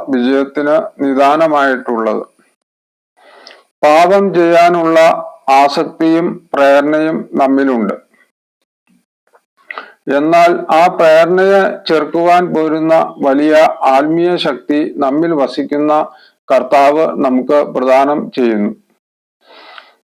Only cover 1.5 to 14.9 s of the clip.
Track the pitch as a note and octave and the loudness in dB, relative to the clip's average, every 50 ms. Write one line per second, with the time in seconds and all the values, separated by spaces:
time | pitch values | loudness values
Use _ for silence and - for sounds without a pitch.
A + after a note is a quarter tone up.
1.5 | D3 C#3+ C#3 C3+ C3 A#2 - B2 A#2+ A2+ A2 A2 G#2 G#2 - _ _ _ _ _ | 0 0 0 0 -2 -4 -4 -6 -4 -4 -2 -4 -4 -6 -8 _ _ _ _ _
2.5 | _ _ _ _ _ _ _ _ _ _ _ _ _ _ _ _ - - - - | _ _ _ _ _ _ _ _ _ _ _ _ _ _ _ _ -20 -20 -20 -20
3.5 | - _ _ _ _ - - D3 D3+ E3 F3 F3 G3 G3 G3+ F#3+ E3 F3 E3+ E3+ | -20 _ _ _ _ -2 2 2 4 4 4 4 4 2 2 0 0 0 2 4
4.5 | E3+ E3 E3+ F3 F3 E3+ E3 D#3+ E3 D#3+ D#3+ E3+ - - - - - _ - C3+ | 4 4 4 4 2 0 0 2 4 4 4 4 2 0 -6 -14 -16 _ -2 0
5.5 | C3+ C#3 C#3+ C#3+ - E3+ D#3 - - - D#3+ D#3+ E3 E3 F3 E3 E3 - _ - | 2 4 2 2 0 -2 -6 -6 -4 -2 0 0 0 0 -2 -4 -6 -8 _ -8
6.5 | - C#3+ C#3 C#3 C#3 C#3+ C#3+ D3+ D#3 D#3 D#3 D#3+ E3 G#3+ - - - C#3+ C#3 C3+ | -2 0 2 4 4 2 2 0 -2 -2 -2 -2 -4 -6 -8 -6 -2 -2 0 0
7.5 | C3+ C3+ C#3 C3+ B2+ A#2 G#2+ F#2 - - _ _ _ _ _ _ _ _ _ _ | 2 0 0 0 0 -2 -2 -4 -6 -10 _ _ _ _ _ _ _ _ _ _
8.5 | _ _ _ _ _ _ _ _ _ _ _ _ _ _ _ _ _ _ _ _ | _ _ _ _ _ _ _ _ _ _ _ _ _ _ _ _ _ _ _ _
9.5 | _ _ _ - - - - - _ _ - - C3+ C#3+ D3+ D#3+ E3+ E3+ E3+ F3 | _ _ _ -18 -16 -16 -16 -18 _ _ -6 -4 -2 -2 0 2 2 4 4 4
10.5 | F3 - - - D#3 D#3+ F3 F#3 F3+ - E3 D#3+ D#3 D#3+ E3+ E3 F#3 F#3 F#3+ G3 | 2 -2 -2 0 0 2 2 2 0 2 2 4 4 4 4 2 0 0 2 2
11.5 | G3 G3 F#3+ - - - - - D#3+ D3+ D3+ D#3 - E3+ E3+ F3 F3 F3+ F3+ E3 | 2 0 0 -4 -6 -8 -4 -2 -2 -2 -2 -4 -4 -2 0 2 2 2 0 -2
12.5 | D#3+ D#3 D#3 D#3 D#3+ D#3+ D#3+ D#3+ D#3+ E3 D3+ C3+ - - C#3 C#3 C3+ C#3+ D3 D#3 | -4 -4 -2 -2 -4 -4 -2 0 0 0 0 -4 -6 -4 -2 -2 0 0 0 2
13.5 | D3+ D#3 D#3+ - - - - C3+ C3+ C3+ D3 D#3 E3 E3+ E3+ F3 F3 D#3+ - D#3 | 2 4 2 2 0 -2 -2 0 2 2 0 0 -2 -2 -2 -2 -2 -4 -4 -6
14.5 | C3 - - - D3 D3 D#3 - | -6 -8 -6 -4 -4 -4 -4 -6